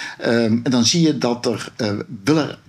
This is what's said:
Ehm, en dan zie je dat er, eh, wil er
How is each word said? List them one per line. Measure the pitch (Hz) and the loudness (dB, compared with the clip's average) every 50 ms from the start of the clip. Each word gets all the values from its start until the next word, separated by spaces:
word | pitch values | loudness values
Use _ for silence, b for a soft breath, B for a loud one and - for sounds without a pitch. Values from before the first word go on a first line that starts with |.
| B B B B | B B B B
Ehm, | - 123 117 117 117 110 110 120 | -2 0 2 2 2 2 2 0
en | 117 - | 0 0
dan | 123 123 117 | 2 2 2
zie | - - 170 | 2 4 4
je | 165 156 147 117 | 4 4 2 2
dat | 123 123 120 - - | 0 -2 -2 -2 -2
er, | 127 110 104 - - - | -4 -2 -4 -6 -12 -8
eh, | - 120 104 101 107 - - 127 104 95 | -6 -4 -4 -4 -4 -6 -10 -12 -4 0
wil | 123 156 160 | 2 2 2
er | 139 - - - _ | 2 -2 -6 -12 _